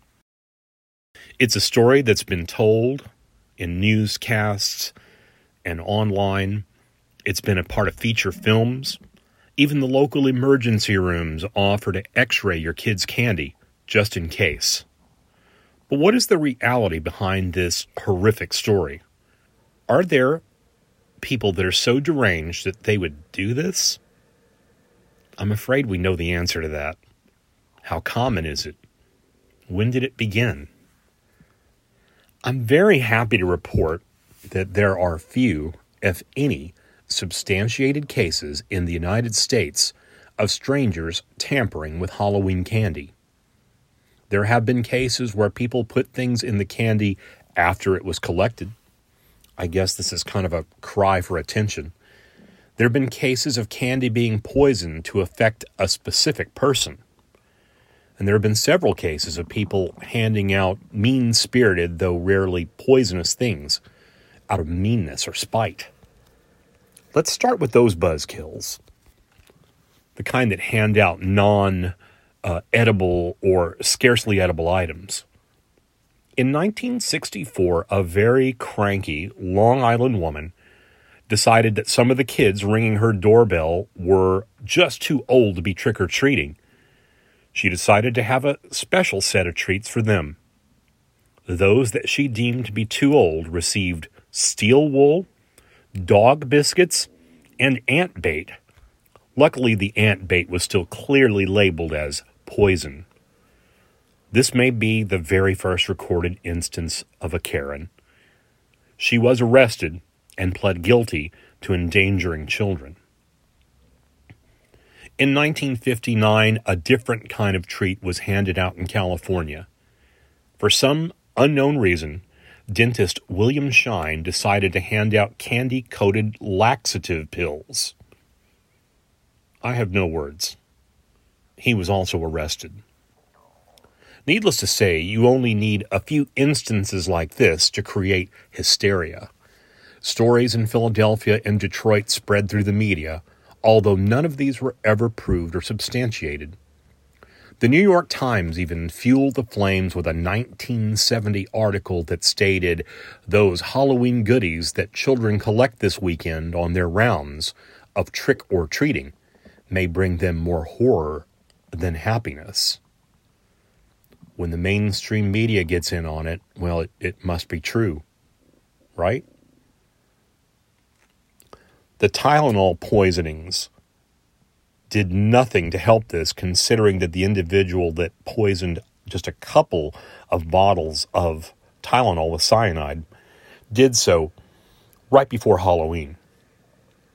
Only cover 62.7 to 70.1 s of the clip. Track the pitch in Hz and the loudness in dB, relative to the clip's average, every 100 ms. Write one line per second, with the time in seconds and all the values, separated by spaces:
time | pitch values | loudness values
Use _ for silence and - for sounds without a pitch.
62.7 | - - 131 104 90 85 - 123 78 71 | -6 4 4 4 -2 -4 -2 -2 -4 -4
63.7 | - - _ _ _ _ _ - 95 80 | -6 -6 _ _ _ _ _ -4 -4 -2
64.7 | 87 101 117 78 67 - - - 113 101 | -2 0 0 -2 -6 -8 -8 -4 -2 -2
65.7 | - - _ _ _ _ _ _ _ _ | -6 -18 _ _ _ _ _ _ _ _
66.7 | _ _ _ _ - - - 240 226 131 | _ _ _ _ -2 -2 0 0 0 2
67.7 | 120 120 85 87 76 - - 78 - - | 4 4 4 0 -2 -6 -12 -14 -12 -12
68.7 | - _ _ _ _ _ _ _ _ _ | -14 _ _ _ _ _ _ _ _ _
69.7 | _ _ _ _ | _ _ _ _